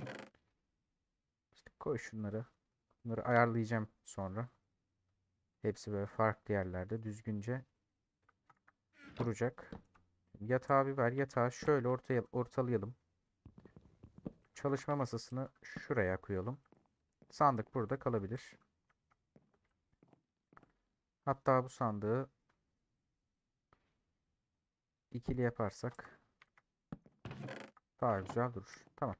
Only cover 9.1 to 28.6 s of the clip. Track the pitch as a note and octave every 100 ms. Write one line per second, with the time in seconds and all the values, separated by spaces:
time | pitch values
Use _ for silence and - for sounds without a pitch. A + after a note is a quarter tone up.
9.1 | - A#2+ G#2+ A#2+ - - - - _ _
10.1 | _ _ - G#2 B2+ - C#3 C3+ C#3 A#2
11.1 | C3 C3+ B2+ A#2+ - - C#3+ B2 B2+ -
12.1 | B2 - B2 A#2+ - B2 A2+ G#2 - _
13.1 | _ _ _ - - - - - _ -
14.1 | - - - _ - C#3+ C3+ - C#3+ B2+
15.1 | A#2 - B2+ C3 _ - - - B2+ F#2
16.1 | F#2 - F#2+ G2+ C#3 _ - _ _ _
17.1 | _ - - D3 A#2 - C3+ B2+ C3+ B2+
18.1 | A#2 G2 B2 - - _ _ _ _ _
19.1 | _ _ - _ _ _ _ _ _ _
20.1 | _ _ _ _ - - _ _ _ _
21.1 | _ - C3+ - C3 B2+ - A#2 G#2 G#2
22.1 | B2 C3+ _ _ _ _ _ _ _ _
23.1 | _ _ _ _ _ _ _ _ _ _
24.1 | _ _ _ _ _ _ _ _ _ _
25.1 | B2 - B2+ A#2+ - G#2 - B2+ - -
26.1 | - _ _ - _ _ _ _ - -
27.1 | _ - - - - - - _ - B2
28.1 | G2 F#2+ A#2+ B2 A#2